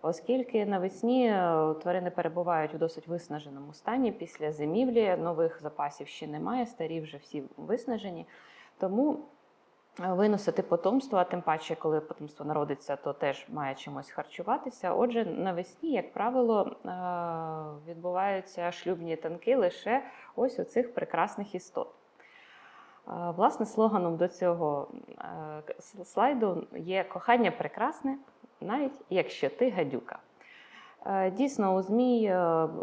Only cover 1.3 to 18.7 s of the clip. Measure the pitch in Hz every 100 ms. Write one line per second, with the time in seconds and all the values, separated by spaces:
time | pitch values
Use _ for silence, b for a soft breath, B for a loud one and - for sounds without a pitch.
1.3 | 202 175 160 156 156 175 180 180 180 165
2.3 | 170 175 165 151 160 165 160 160 170 -
3.3 | 151 147 139 143 151 - 247 240 - 165
4.3 | - 151 151 151 185 254 233 208 175 165
5.3 | 160 165 165 147 151 147 - 143 - 156
6.3 | 151 170 254 233 - 160 165 156 143 -
7.3 | 151 135 - 156 247 254 233 196 170 170
8.3 | B B B B _ 185 202 294 302 -
9.3 | _ _ _ _ _ _ - 180 185 208
10.3 | 202 202 247 - 254 - 262 269 196 180
11.3 | 180 170 156 - 160 160 156 156 - 147
12.3 | - 147 156 147 139 - 139 147 139 147
13.3 | 135 - 120 139 135 - 139 139 - 160
14.3 | - 190 277 269 - 180 180 240 233 220
15.3 | - 190 175 185 - 320 240 - - 214
16.3 | 254 233 220 - - 190 180 180 175 175
17.3 | 165 160 156 156 147 156 165 180 180 196
18.3 | 190 190 - 175